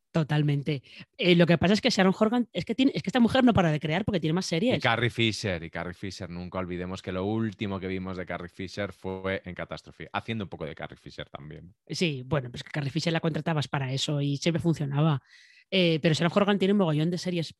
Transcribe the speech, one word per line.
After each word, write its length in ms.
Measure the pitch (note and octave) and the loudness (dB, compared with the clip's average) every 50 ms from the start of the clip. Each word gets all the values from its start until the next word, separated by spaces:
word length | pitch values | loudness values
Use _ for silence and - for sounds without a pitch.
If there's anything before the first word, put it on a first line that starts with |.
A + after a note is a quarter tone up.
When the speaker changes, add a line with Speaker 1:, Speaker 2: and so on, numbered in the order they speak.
| _ _ - | _ _ -2
Speaker 1:
Totalmente. 720 | E3 D#3 - D3+ D3+ D3+ D3 C#3+ C#3+ C3+ - D3+ C3+ - - - - - _ _ - | -2 0 2 2 2 2 2 0 0 -2 -4 -6 -6 -8 -14 -20 -20 -20 _ _ 0
Eh, 160 | A#3+ F3 F3+ | 4 6 6
lo 100 | E3+ F3 | 8 8
que 140 | E3 F3 D#3+ | 6 6 4
pasa 160 | - F3 G#3+ | 4 4 4
es 60 | G#3 | 4
que 100 | - C4 | 2 0
Sharon 240 | - - F#3 F#3+ F#3 | 2 4 4 4 4
Horgan, 320 | - A3 A3 A3+ B3 A#3 - - | 4 2 2 2 0 -2 -2 -4
es 120 | - D#3+ | -8 -6
que 120 | - A#3 | -4 0
tiene, 160 | - C4 C#4 - | 2 2 2 2
es 80 | - - | 0 -4
que 60 | - | 0
esta 100 | - C4 | 2 4
mujer 240 | A#3 G#3 - C4 B3+ | 4 4 4 6 6
no 100 | B3 G#3 | 6 6
para 200 | G3 F3+ D#3+ D3+ | 6 4 4 2
de 80 | D3+ | 0
crear 240 | - D3+ D3+ F#3 G#3+ | 0 0 -2 0 0
porque 160 | - G#3+ F3 | 0 -2 0
tiene 140 | D3 D#3 D#3 | 0 0 0
más 120 | F3+ F#3 | 0 -2
series. 320 | - F3 E3 G3 B3+ A3+ - | -2 -2 0 2 2 0 2
Speaker 2:
Y 20 | |
Carrie 300 | - B2+ A2+ A2 A#2+ A#2 | 2 2 2 2 2 0
Fisher, 540 | - - A2+ A2 G2+ - - G#2 F#2 E2 E2 | 2 2 2 2 2 0 -2 -2 -2 -4 -6
y 40 | E2 | -8
Carrie 240 | - E2+ E2+ F2 F2+ | -8 -6 -6 -6 -8
Fisher, 380 | - - G2 F2 - F#2+ D#2+ | -8 -10 -10 -10 -10 -10 -10
nunca 300 | E2+ F2 F2+ F2 E2 F#2 | -10 -10 -10 -8 -6 -6
olvidemos 420 | F#2 F2 F2+ F2 F2+ F2+ F#2 F#2 - | -6 -6 -6 -6 -6 -6 -8 -8 -8
que 80 | F#2+ | -6
lo 140 | F#2 F#2 F#2+ | -4 -4 -2
último 560 | G2+ A2 A2+ A2+ A2 F#2+ - A2+ G2+ G2 G2 | -2 -2 -2 -2 -4 -4 -6 -6 -6 -6 -6
que 80 | F2+ F#2 | -6 -4
vimos 280 | F#2 F#2 F#2 F#2+ F#2 | -6 -6 -6 -8 -8
de 100 | F2+ F2+ | -8 -8
Carrie 220 | E2 F2+ F2 F2 F2 | -8 -8 -8 -10 -12
Fisher 440 | _ - F#2+ F#2 - - G2+ F#2+ F#2 | _ -12 -12 -10 -6 -6 -6 -6 -8
fue 500 | _ - F#2 F#2+ F#2+ F#2+ F#2+ F#2+ F#2+ - | _ -10 -8 -8 -6 -4 -4 -4 -4 -6
en 120 | F2+ F2 | -10 -10
Catástrofe, 520 | - E2 - E2 D2+ - - D2 - D#2+ D2 - | -10 -8 -10 -10 -12 -14 -16 -18 -16 -12 -8 -8
haciendo 320 | G2+ - - A2+ A2+ G2 | -6 -6 -4 -6 -6 -6
un 40 | D#2+ | -8
poco 180 | - - E2 | -10 -10 -10
de 80 | D2 C#2 | -10 -10
Carrie 200 | - D#2 - - | -10 -12 -14 -14
Fisher 320 | - - - - - - _ | -16 -20 -18 -14 -14 -14 _
también. 460 | - - C#2 D2+ D2+ D#2 E2 F2 - _ _ - | -14 -16 -16 -16 -16 -18 -18 -20 -20 _ _ -10
Speaker 1:
Sí, 340 | D#3 C#3+ F#3 E3 C#3+ C3 B2+ | -4 -2 -2 -2 -2 -4 -4
bueno, 240 | C3 D#3 D3 B2+ B2 | -2 -2 -2 -2 -4
pues 140 | B2 D3 - | -10 -12 -14
que 80 | - | -10
Carrie 220 | - D#3 C#3+ C3+ - | -8 -6 -6 -4 -4
Fisher 200 | E3 - E3+ D#3+ | -4 -2 -2 -2
la 80 | E3 | 0
contratabas 460 | - E3 D3+ D#3 D3+ - E3 D3+ C3 | 0 -2 -2 -2 -2 -2 -2 -2 -2
para 260 | - - C#3+ C#3 C3 C3 | -2 -4 -4 -2 -2 -4
eso 280 | C3+ - - D3+ C#3+ | -4 -2 -2 -2 0
y 160 | C#3+ C#3+ C#3+ | 0 0 -2
siempre 260 | C3+ - E3+ D#3+ E3 - | 0 0 0 0 0 2
funcionaba. 580 | E3+ D#3 - D3+ C#3 C#3 C#3+ D3+ E3 D3+ C3 _ _ - - - - _ _ _ - | 0 0 0 0 -2 0 2 2 2 2 0 _ _ -20 -20 -20 -20 _ _ _ -2
Eh, 300 | - F#3+ F3+ E3+ D#3+ D#3 | 2 2 4 4 2 2
pero 140 | - E3+ D#3 | 2 2 2
Sharon 180 | - E3 E3+ - | 4 2 2 4
Horgan 280 | G3+ G3+ F#3+ G#3 F#3 | 4 4 4 2 2
tiene 120 | F#3+ F#3 G3+ | 4 2 4
un 60 | G#3 | 4
mogollón 320 | F#3+ D#3+ D3+ D3 D#3 E3+ | 4 2 2 2 2 0
de 80 | F3 E3+ | -2 -2
series 380 | - F3+ F3 E3+ D#3 - - _ | -4 -2 -2 -2 -4 -4 -8 _